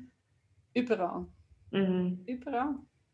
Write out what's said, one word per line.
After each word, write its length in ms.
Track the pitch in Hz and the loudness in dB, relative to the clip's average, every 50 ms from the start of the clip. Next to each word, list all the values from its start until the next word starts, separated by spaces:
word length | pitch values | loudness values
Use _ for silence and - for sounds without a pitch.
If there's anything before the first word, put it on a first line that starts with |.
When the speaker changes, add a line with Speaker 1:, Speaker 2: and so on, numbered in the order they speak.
| - - _ _ _ _ _ _ _ _ _ _ _ _ - | -20 -20 _ _ _ _ _ _ _ _ _ _ _ _ -2
Speaker 1:
überall. 520 | 247 247 247 220 196 180 175 - 180 180 175 - - - _ - - _ - | 0 0 2 2 2 2 0 -2 -4 -8 -8 -12 -18 -20 _ -20 -20 _ -2
Speaker 2:
Mhm. 520 | - 196 190 185 185 185 180 180 180 180 - | 0 2 4 4 4 4 2 0 0 -2 -4
Speaker 1:
Überall. 480 | - 254 247 - 294 269 240 254 302 277 277 - - _ _ _ _ | -8 -8 -8 -6 -4 -2 0 0 0 -2 -4 -8 -14 _ _ _ _